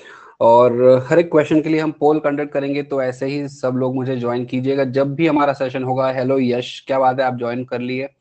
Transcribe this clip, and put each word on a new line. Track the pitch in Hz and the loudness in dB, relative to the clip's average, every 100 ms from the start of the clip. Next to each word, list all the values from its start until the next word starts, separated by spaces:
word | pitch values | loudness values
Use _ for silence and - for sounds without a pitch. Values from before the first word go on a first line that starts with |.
| - - - - | -20 -20 -16 0
और | 117 120 123 120 127 127 127 | 6 6 6 6 6 6 4
हर | 160 | 2
एक | 170 | 4
question | 151 147 156 | 2 2 0
के | 156 | 0
लिए | 156 | -2
हम | 156 | -2
poll | 147 143 151 | 0 2 2
conduct | 147 143 143 | 0 -4 -4
करेंगे, | 143 139 143 | -4 -4 -4
तो | 143 139 | -4 -4
ऐसे | 127 127 135 | -4 -4 -6
ही | 143 139 | -6 -8
सब | 143 127 | -6 -4
लोग | 127 131 | -2 -2
मुझे | 131 127 127 | -2 -4 -4
ज्वाइन | 120 120 | -4 -4
कीजिएगा। | 123 131 131 139 | -4 -4 -2 -2
जब | 135 131 139 | -2 -2 -2
भी | 139 160 | 0 0
हमारा | 147 143 | 2 0
session | 139 131 131 | 0 -4 -4
होगा, | 127 131 131 | -4 -2 -2
hello | 131 127 135 | -2 0 0
यश, | 123 120 123 - - | 0 -2 -4 -10 -4
क्या | 135 | 0
बात | 131 131 | 0 0
है, | 127 | -2
आप | 123 | -4
ज्वाइन | 120 123 | -6 -6
कर | 127 123 | -6 -8
लिए। | 123 127 139 _ | -6 -6 -8 _